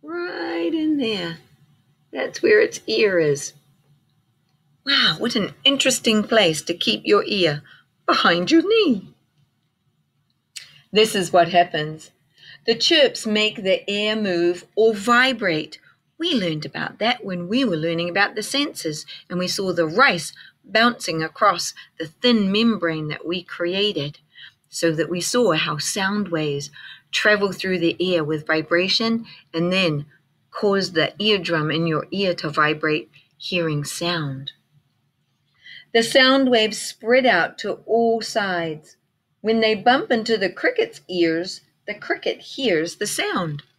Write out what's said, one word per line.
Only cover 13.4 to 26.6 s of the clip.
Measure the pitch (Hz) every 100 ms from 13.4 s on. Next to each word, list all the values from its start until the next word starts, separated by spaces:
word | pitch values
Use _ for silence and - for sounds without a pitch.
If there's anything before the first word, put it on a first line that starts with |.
| 214 214
the | 190 190 -
air | 202 214 214
move | 208 175 175 175 - -
or | 220
vibrate. | 208 202 240 254 233 202 156 - - _ _ _ _
We | 330 277
learned | 180 156 151
about | 160 151 -
that | 214 247 196
when | 180 175
we | 233 262
were | 160
learning | 165 165 175
about | 185 202 214
the |
senses, | 214 277 285 - 160 151 - - _
and | 180
we | 180
saw | - 190
the | 170 160
rice | 175 269 175 - - - _
bouncing | - 208 233 233 - 160
across | 160 - 208 175 - - - _
the | 151
thin | _ 247 226 196
membrane | 202 233 214 170 160 151
that | 147 156
we | 180
created, | 170 - 175 190 208 180 143 - _ - - _ _
so | - 165
that | 156 165
we | 175
saw | 170 247 226
how | 156 156 151
sound | - 208 190 208 185
waves | 165 151 143